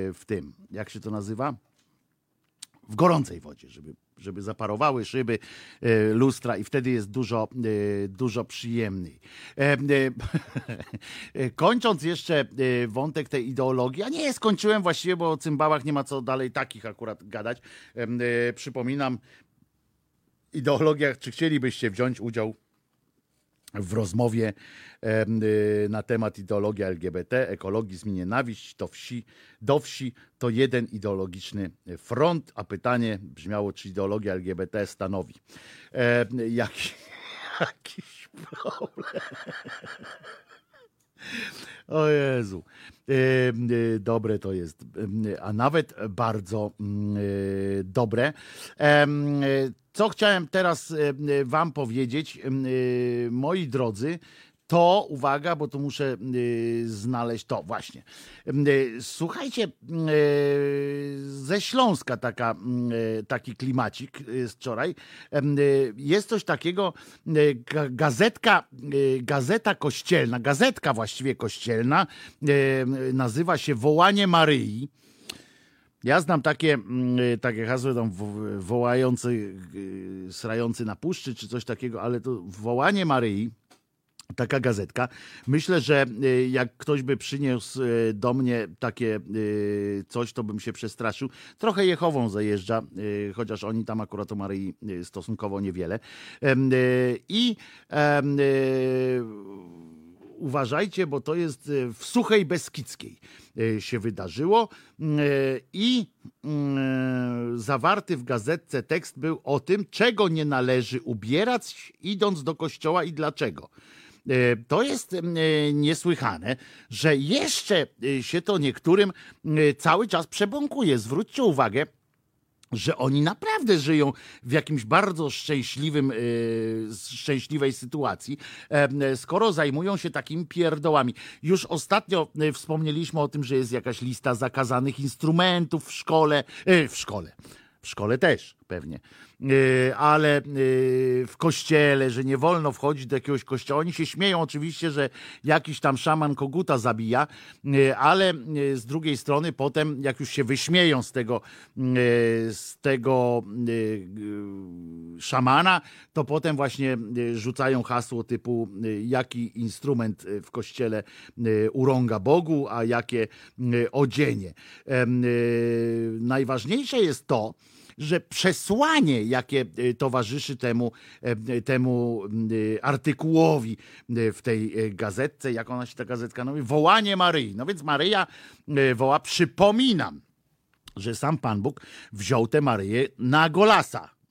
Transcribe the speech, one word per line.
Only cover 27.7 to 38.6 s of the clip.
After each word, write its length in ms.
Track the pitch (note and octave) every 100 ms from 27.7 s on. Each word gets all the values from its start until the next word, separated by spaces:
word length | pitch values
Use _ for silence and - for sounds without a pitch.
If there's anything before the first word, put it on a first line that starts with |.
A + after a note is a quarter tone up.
| G#2+ G#2 F2+ A2
i 40 |
nienawiść, 600 | F#2 F2+ B2 A#2+ G#2 -
to 140 | - F#2
wsi, 360 | - - A#2+ - _ - _
do 160 | A2+ D3
wsi 340 | - - C3 - _ -
to 120 | A#2+
jeden 360 | A2+ C3 B2 A2+
ideologiczny 840 | G#2+ G2+ F#2+ F#2+ F#2+ - G#2 F2+ - F2+ E2+
front, 540 | - A#2+ E3 E3 -
a 100 | -
pytanie 540 | G#2 G2 B2 B2 A2+ G2
brzmiało, 500 | G2 C2 F#2 G#2 G2+
czy 160 | - G2
ideologia 440 | F#2 G2 A2 G2+
L 100 | F#2
G 120 | F2+
B 120 | F2+ F2+
T 200 | G#2+ G2
stanowi, 480 | - F#2+ G2 E2+ - _ - - - -
em, 360 | - A#2+ A#2+ A2 B2 A2+
jaki-, 440 | A#2 A2 - - - - - -
<laughs> 280 | - - -
jakiś 680 | - - - - - - - - D#3+
problem. 720 | -